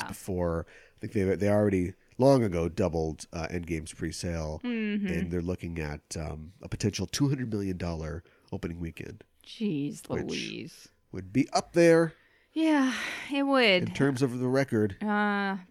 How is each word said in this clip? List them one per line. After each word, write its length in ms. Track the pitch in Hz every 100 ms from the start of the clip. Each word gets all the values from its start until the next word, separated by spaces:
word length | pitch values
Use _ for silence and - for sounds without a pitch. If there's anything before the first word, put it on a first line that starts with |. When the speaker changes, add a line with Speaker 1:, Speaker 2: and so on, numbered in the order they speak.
Speaker 1:
Yeah. 80 | -
Speaker 2:
before. 580 | - - 90 87 82 -
I 320 | - - _
think 120 | 104
they, 100 | 107 95 87
they 120 | 101
already 440 | 104 104 95 87 - _ -
long 240 | 131 135
ago 260 | 110 85 85
doubled, 580 | 85 90 80 80 78 -
uh, 140 | 85 80
Endgame's 420 | 90 82 80 80
pre-sale, 680 | - 82 - 90 82 78 78
Speaker 1:
Mm-hmm. 420 | 247 226 214 208 196
Speaker 2:
and 240 | 82 -
they're 120 | 87
looking 360 | 87 90 87 82
at, 220 | 76 76 - 85
um, 360 | 78 78 78 -
a 60 | -
potential 380 | - 107 - 92
two 220 | - 143
hundred 240 | 139 113
million 240 | 107 98 90
dollar 480 | 87 80 78 78 - _ _
opening 280 | 95 85 85
weekend. 420 | 82 - - 104 - _ -
Speaker 1:
Jeez 640 | - 208 151 143 151 -
Speaker 2:
Which 160 | -
Speaker 1:
Louise. 640 | - - 110 113 113 - - _ _
Speaker 2:
would 200 | 92 92
be 160 | 110 151
up 220 | 185 -
there. 400 | 170 170 165 165 - _ _ _
Speaker 1:
Yeah, 420 | 311 320 294 262 220 - - -
it 100 | 277
would. 380 | 277 269 226 180
Speaker 2:
In 100 | 175
terms 280 | 180 139 127
of 160 | 135 123
the 80 | 127
record. 520 | 131 139 110 107 95
Speaker 1:
Uh, 540 | 214 208 208 202 196 190 -